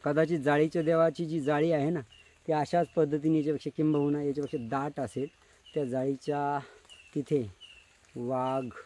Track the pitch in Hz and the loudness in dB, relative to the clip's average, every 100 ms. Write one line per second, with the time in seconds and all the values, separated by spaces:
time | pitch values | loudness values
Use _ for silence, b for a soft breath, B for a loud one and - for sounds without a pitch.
0 | 151 147 160 170 139 147 156 175 156 165 | 0 2 2 2 2 4 2 2 2 4
1 | 165 156 165 165 139 147 160 156 139 170 | 4 2 -4 -2 0 2 2 2 0 -2
2 | 120 - b b - 151 143 175 160 - | -6 -18 b b -2 0 2 0 0 2
3 | 151 147 151 156 147 147 - - 156 147 | 2 2 2 2 2 -2 -4 0 2 4
4 | 143 147 143 139 139 147 113 135 143 143 | 2 0 -2 -2 -4 -6 -4 -4 -4 -4
5 | - - 143 _ b b - - 135 131 | -6 -6 -8 _ b b -8 -4 -2 -2
6 | 135 139 - 143 143 143 - B B - | -2 -4 -4 -2 -2 -4 -6 B B -20
7 | - 156 135 147 110 - - - _ _ | -10 -8 0 -2 -2 -10 -20 -20 _ _
8 | _ 127 120 131 127 135 127 - | _ -10 -4 -2 -2 -2 -4 -10